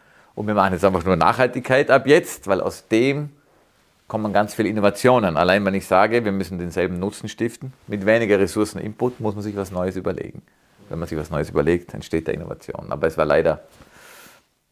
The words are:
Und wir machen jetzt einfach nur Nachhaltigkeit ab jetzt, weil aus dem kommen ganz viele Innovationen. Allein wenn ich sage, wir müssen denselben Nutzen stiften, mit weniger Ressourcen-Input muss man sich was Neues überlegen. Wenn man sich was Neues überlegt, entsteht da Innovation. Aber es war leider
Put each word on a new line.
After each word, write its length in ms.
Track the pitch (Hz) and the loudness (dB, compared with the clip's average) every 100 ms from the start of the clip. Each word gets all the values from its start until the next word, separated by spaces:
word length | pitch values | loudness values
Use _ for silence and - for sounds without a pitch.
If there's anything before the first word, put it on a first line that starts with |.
| _ _ _ | _ _ _
Und 120 | - 104 | -8 -2
wir 80 | |
machen 180 | 104 95 | 0 2
jetzt 120 | 90 | 2
einfach 200 | 95 95 | 2 2
nur 120 | 87 87 | 2 2
Nachhaltigkeit 720 | 80 123 123 127 - 131 143 | 2 4 0 0 0 2 4
ab 160 | 135 123 | 4 6
jetzt, 400 | 156 175 - - | 4 4 -6 -2
weil 140 | 92 | 0
aus 280 | 92 - - | -2 -6 0
dem 420 | 113 135 143 147 - _ _ _ _ _ _ - | 2 2 0 -6 -12 _ _ _ _ _ _ -8
kommen 240 | 110 107 | -6 0
ganz 220 | 98 107 | 0 0
viele 140 | - 104 | 0 -2
Innovationen. 680 | 107 101 101 123 127 98 78 | 2 0 2 4 4 4 2
Allein 280 | 90 98 | 4 4
wenn 100 | 98 | 2
ich 120 | 98 - | -2 2
sage, 380 | 92 107 117 | 4 4 2
wir 80 | 107 | 0
müssen 260 | 98 87 92 | -2 -4 -6
denselben 400 | 87 85 90 90 | -6 -2 -2 -2
Nutzen 300 | 98 - 110 | -6 -6 -12
stiften, 440 | - 117 - 131 - - | -6 -6 -6 -14 -16 -10
mit 200 | 104 95 | -2 2
weniger 320 | 113 110 101 | 2 4 2
Ressourcen-Input 800 | 95 110 107 90 107 104 123 123 | 2 0 -2 -4 -10 -4 -4 -2
muss 140 | 107 | -6
man 80 | 101 | -6
sich 140 | 104 101 | -6 -6
was 140 | 95 | -6
Neues 260 | 90 92 92 | -4 -4 -4
überlegen. 460 | 92 90 - - - _ _ _ - | -6 -6 -10 -14 -20 _ _ _ -12
Wenn 100 | 82 | -10
man 100 | 82 | -8
sich 100 | 80 | -8
was 120 | 76 | -6
Neues 200 | 78 78 | -4 -2
überlegt, 440 | 78 76 87 - | 0 2 0 -2
entsteht 340 | - - 82 80 | -14 -6 -6 -4
da 40 | |
Innovation. 540 | - 85 - - - - | -6 -8 -12 -14 -14 -10
Aber 160 | 73 80 | -4 -2
es 100 | 80 | 0
war 80 | |
leider 360 | 76 71 82 76 - - - - - - - - _ _ _ | 2 2 2 -2 -6 -20 -20 -20 -20 -20 -20 -20 _ _ _